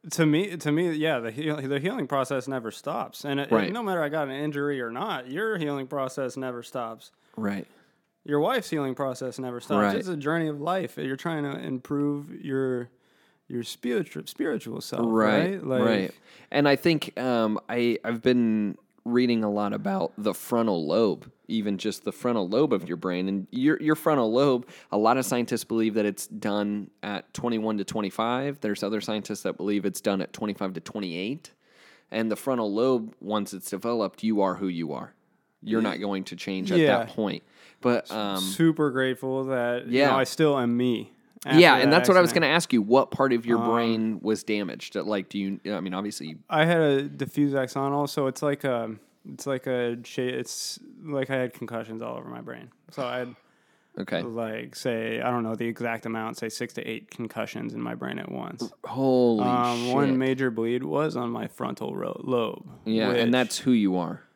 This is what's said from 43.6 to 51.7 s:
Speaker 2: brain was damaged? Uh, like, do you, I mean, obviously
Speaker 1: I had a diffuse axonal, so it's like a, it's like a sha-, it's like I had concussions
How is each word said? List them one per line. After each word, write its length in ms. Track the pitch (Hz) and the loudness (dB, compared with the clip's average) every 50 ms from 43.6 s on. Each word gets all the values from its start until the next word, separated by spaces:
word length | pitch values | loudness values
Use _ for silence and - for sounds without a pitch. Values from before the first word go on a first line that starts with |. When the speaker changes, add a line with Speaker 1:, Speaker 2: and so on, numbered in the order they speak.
| 117 117 | 4 2
Speaker 2:
brain 500 | 117 117 117 117 113 110 110 113 110 - | 2 2 4 2 2 0 0 -2 -2 -2
was 220 | - 104 110 101 - | 0 0 0 0 0
damaged? 520 | - 107 104 101 85 57 - - - - | -2 -2 -2 -2 -4 -6 -10 -12 -8 -6
Uh, 60 | 104 73 | -6 -2
like, 260 | 98 107 98 95 - | -2 -2 -2 -4 -4
do 80 | - 101 | -4 -4
you, 200 | 98 98 98 - _ 98 104 | -4 -4 -4 -6 _ -6 -6
I 60 | 87 | -4
mean, 140 | 92 95 90 | -4 -4 -4
obviously 440 | 92 104 104 - - 73 78 80 - - _ | -4 -4 -6 -8 -8 -10 -12 -12 -14 -8 _
Speaker 1:
I 160 | 170 151 156 | 2 2 4
had 160 | 165 175 165 | 4 4 4
a 200 | 160 147 139 139 143 | 4 4 4 2 0
diffuse 500 | 143 143 139 139 - - 147 147 143 139 | -4 -6 -8 -8 -4 0 2 2 2 2
axonal, 540 | 139 131 123 - 139 139 139 139 143 143 139 | 0 -2 0 -2 -2 -2 0 0 0 -2 -2
so 180 | - 156 139 | -2 -2 -2
it's 140 | 131 127 - | -2 -2 -2
like 220 | - 147 143 143 - | -2 -2 -2 0 -2
a, 320 | 139 123 117 113 110 110 107 _ _ _ _ _ - | -2 -2 -2 -2 -6 -8 -12 _ _ _ _ _ -18
it's 140 | 143 127 - | -16 -10 -6
like 200 | 139 135 127 - | -6 -6 -4 -2
a 300 | 135 127 123 120 120 120 120 117 | -2 -2 0 0 -2 -4 -6 -10
sha-, 180 | - - - | -8 -6 -4
it's 580 | 127 123 127 - - - - - - - - - - - - - 156 | -2 -2 -2 -4 -8 -8 -8 -8 -8 -10 -10 -12 -16 -20 -20 -16 -10
like 260 | 160 143 139 131 - | -6 -4 -4 -2 -2
I 60 | 135 | -2
had 180 | 131 127 120 - | -2 -2 -4 -6
concussions 480 | - 120 110 | -10 -12 -8